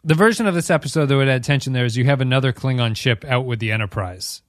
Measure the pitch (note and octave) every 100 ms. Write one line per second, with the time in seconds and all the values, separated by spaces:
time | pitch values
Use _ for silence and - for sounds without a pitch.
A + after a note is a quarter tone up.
0 | D#3+ D#3 G#3+ A3+ A3 E3+ D#3+ D#3+ C#3+ D#3+
1 | C#3+ C#3 C3+ C3 B2 C#3 C3+ B2+ B2 A#2
2 | B2+ C#3+ C3 C3 C3 A#2+ C3 B2+ A#2+ A2
3 | C3 A#2 - B2+ C3 A#2 A2 A2 G#2 -
4 | F#2 F#2 - -